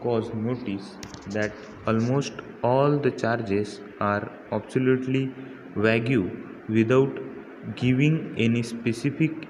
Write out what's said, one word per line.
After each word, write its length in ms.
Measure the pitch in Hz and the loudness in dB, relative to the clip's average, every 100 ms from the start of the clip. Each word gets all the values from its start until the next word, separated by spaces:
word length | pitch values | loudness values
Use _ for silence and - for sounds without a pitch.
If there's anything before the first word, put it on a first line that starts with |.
cause 300 | 123 117 107 | 0 0 0
notice 640 | 110 113 123 - 98 95 - - - - | -2 -2 -2 -4 -6 -8 -14 -14 -14 -6
that 220 | 104 107 - - - - | -2 -2 -4 -14 -6 0
almost 460 | 113 117 139 139 - - - | 2 2 2 0 -6 -12 -2
all 340 | 120 131 143 147 | 2 4 4 4
the 140 | 127 | 0
charges 680 | - 113 120 107 101 104 - - - | 0 0 0 0 0 0 -6 -12 -2
are 300 | 104 101 104 - - | 0 0 -2 -10 -4
absolutely 840 | 107 - 135 127 131 131 131 135 - - - - | -4 0 2 4 2 2 0 -2 -6 -14 -14 -8
vague, 560 | 107 110 117 117 127 87 - - - - | 2 4 4 4 2 2 -4 -12 -12 0
without 500 | 110 113 131 135 - - - - - - | 4 6 6 4 0 -10 -12 -16 -14 -10
giving 600 | 104 123 127 151 160 - - | 0 2 4 4 2 0 0
any 240 | 113 120 | 2 2
specific 840 | 117 - 123 110 143 - 160 - | 0 -4 -2 -2 -2 0 0 -2